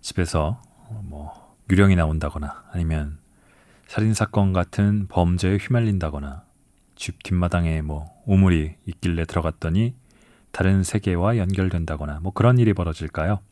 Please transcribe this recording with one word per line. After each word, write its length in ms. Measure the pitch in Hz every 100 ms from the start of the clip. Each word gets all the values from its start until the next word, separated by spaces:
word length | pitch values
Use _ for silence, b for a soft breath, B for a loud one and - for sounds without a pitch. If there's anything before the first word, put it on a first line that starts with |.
집에서 600 | - - 85 82 76 120 - _ - 110
뭐 520 | 98 76 76 - - _ -
유령이 240 | 95 98 90
나온다거나 680 | 78 78 76 73 73 - -
아니면 460 | 90 80 78 73 76 _ b b b b b b
살인사건 680 | - 110 107 107 - 98
같은 540 | 92 90 - 101 104 98
범죄에 500 | - 87 90 92 98
휘말린다거나 840 | - 123 113 95 82 73 71 69 _ _ _ _ _ _
집 280 | - -
뒷마당에 580 | - 90 87 87 82 80
뭐 240 | 76 73 78 _ -
우물이 500 | 95 95 85 76 - -
있길래 400 | - 90 85 80
들어갔더니 680 | - 82 - 82 87 117 123 b b b b b
다른 320 | - 95 95
세계와 540 | 92 107 98 87 95 117
연결된다거나 840 | 92 95 92 87 80 80 76 76
뭐 100 | 90
그런 280 | - 117 123
일이 140 | 113
벌어질까요? 680 | 92 85 82 78 - 80 101 -